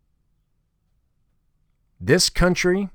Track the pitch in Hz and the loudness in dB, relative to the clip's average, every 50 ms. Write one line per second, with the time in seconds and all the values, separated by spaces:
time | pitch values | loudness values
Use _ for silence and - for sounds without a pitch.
0 | _ _ _ _ _ _ _ _ _ _ _ _ _ _ _ _ _ _ _ _ | _ _ _ _ _ _ _ _ _ _ _ _ _ _ _ _ _ _ _ _
1 | _ _ _ _ _ _ _ _ _ _ _ _ _ _ _ _ _ _ _ - | _ _ _ _ _ _ _ _ _ _ _ _ _ _ _ _ _ _ _ -8
2 | 90 92 139 180 - - - - 175 180 180 - - 180 180 190 202 185 - | -2 0 2 2 2 0 0 0 2 2 2 0 -2 -2 -2 -2 -4 -8 -12